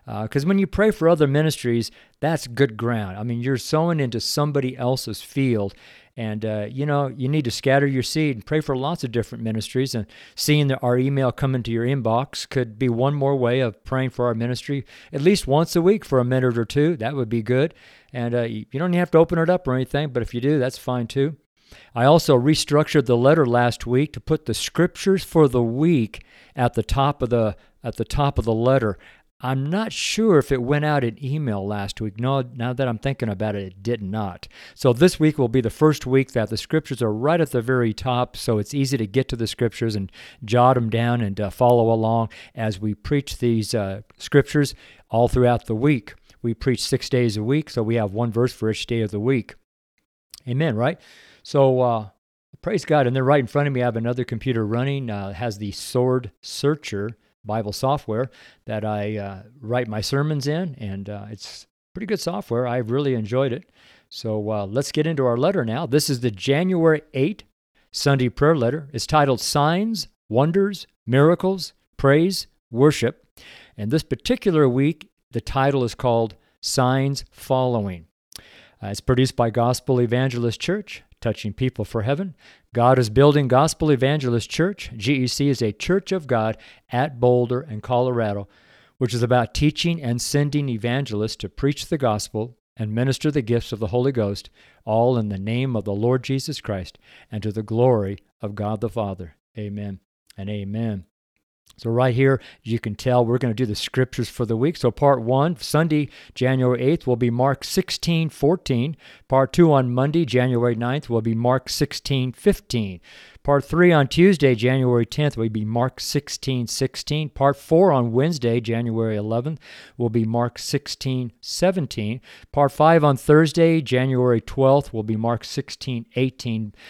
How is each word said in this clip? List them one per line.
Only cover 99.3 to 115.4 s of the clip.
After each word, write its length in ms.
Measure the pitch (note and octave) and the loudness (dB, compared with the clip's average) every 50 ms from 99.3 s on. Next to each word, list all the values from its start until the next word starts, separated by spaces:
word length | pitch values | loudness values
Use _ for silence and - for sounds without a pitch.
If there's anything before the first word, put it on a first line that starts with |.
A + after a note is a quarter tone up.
| - _ _ _ _ | -18 _ _ _ _
Amen 440 | - G#2 G#2 G2+ G#2 G#2 G2+ G2 F#2 - _ _ _ _ _ - | -12 -10 -10 -8 -8 -8 -10 -10 -12 -16 _ _ _ _ _ -16
and 140 | - F#2+ G2 | -12 -10 -8
amen. 560 | G#2+ G#2 G2+ G2 G2+ A2 A#2 A2+ G#2+ G2 F2+ - _ _ _ _ _ _ _ _ _ _ _ _ _ _ | -8 -8 -8 -6 -6 -4 -4 -4 -4 -6 -10 -14 _ _ _ _ _ _ _ _ _ _ _ _ _ _
So 120 | - A2+ | -6 -2
right 240 | A#2 A#2+ B2+ C3 A#2+ | 0 2 2 2 2
here, 260 | A#2+ C3+ C3+ C3+ B2 - - - _ _ | 4 4 4 2 2 -2 -8 -20 _ _
you 160 | A2 A2 A2+ | -4 -4 -4
can 160 | - A2+ G#2 | -4 -6 -8
tell 320 | - - - B2 B2 B2 | -4 -2 0 2 2 2
we're 100 | A2+ A#2+ | 2 0
gonna 160 | B2 - B2 A2 | 0 0 -2 -2
do 140 | G#2 B2+ | -2 -2
the 80 | A2+ G#2 | -4 -4
scriptures 560 | - - - - - C3 - - - A#2+ - | -6 -6 -4 -2 -2 -2 -2 -2 -4 -6 -6
for 160 | - - B2 | -4 -6 -2
the 100 | G#2+ A2+ | -2 0
week. 220 | A2 B2 D#3 E3+ - | 0 0 -2 -2 0
So 120 | - A#2+ | -2 -2
part 300 | G#2+ - - C#3+ C#3 B2+ | 0 2 2 2 2 2
one, 360 | A2+ A2+ B2+ C3 C#3+ E3 F3+ | 0 0 0 2 2 0 -2
Sunday, 520 | - - - - D3 D#3+ E3+ D#3 D3+ D3 - - - - - - | -4 -6 -2 0 2 2 2 0 0 -2 -4 -8 -16 -20 -20 -6
January 460 | - B2+ B2 C3 C3 B2+ B2 B2+ A#2 | -2 0 0 2 2 2 2 2 2
eighth, 260 | B2 C3 D#3+ D#3+ - | 2 0 0 0 0
will 100 | - B2 | -2 0
be 120 | A#2 B2 A#2+ | 2 0 0
Mark 360 | A#2 A#2+ C3 C#3 C3+ - - | 0 2 2 0 0 -2 -4
sixteen 640 | - - - F3+ - - - - - E3+ E3 D#3+ D#3 | -4 -2 -2 -2 -2 -6 -4 -2 0 0 0 0 -2
fourteen. 640 | - - - C#3 F3 F3+ - - C#3 A#2 A#2+ D3 D#3+ - - - - - _ _ | -2 0 2 2 2 2 0 -2 0 0 0 -2 -4 -10 -14 -20 -20 -20 _ _
Part 240 | - C3 C3+ C3 - | 2 2 2 2 4
two 180 | - F3 E3 D3 | 4 6 6 6
on 200 | C#3 C3 B2 A#2+ | 4 4 2 0
Monday, 320 | B2 C3 C#3+ D3+ E3+ E3+ | 0 0 0 2 0 0
January 500 | B2+ A2+ B2 B2 B2+ B2+ A#2+ A#2 A#2+ A#2+ | 2 2 2 2 2 2 2 2 0 0
ninth, 360 | A2 A#2+ A#2+ B2+ D3 D3+ - | 0 -2 -2 -2 -4 -4 -2
will 100 | A#2+ A2+ | -2 0
be 140 | A2 A#2 A2+ | 0 0 -2
Mark 340 | A2+ A#2 A#2+ B2+ C3 - - | 0 2 2 2 0 0 -4
sixteen 640 | - - D3 - - - - - C#3 C3+ B2+ B2+ A#2+ | -4 -2 -2 -2 -4 -8 -6 -2 -2 -2 -2 -2 -6
fifteen. 680 | - - - - - - _ - A#2+ A2 G2 F#2 F2 - - - - - - - - _ | 0 0 0 0 0 -2 _ -4 -4 -2 -4 -6 -12 -16 -20 -20 -20 -20 -20 -20 -8 _
Part 220 | - C#3+ C#3+ C3+ | 2 2 2 2
three 280 | - - D#3+ F3+ F3 E3+ | 0 2 4 6 6 6
on 160 | D3+ C#3 C3 | 6 4 4
Tuesday, 460 | - D#3 F3 G3 G3+ D3 D3 C3+ B2+ | 4 4 6 6 6 4 4 2 4
January 500 | A2 A2 B2 C3 C3+ C3 B2 B2 A#2+ A#2 | 4 2 2 2 2 2 2 2 2 2
tenth, 320 | - - - D3+ D3 - | 0 -2 -2 -2 -2 0
will 140 | A#2+ | -2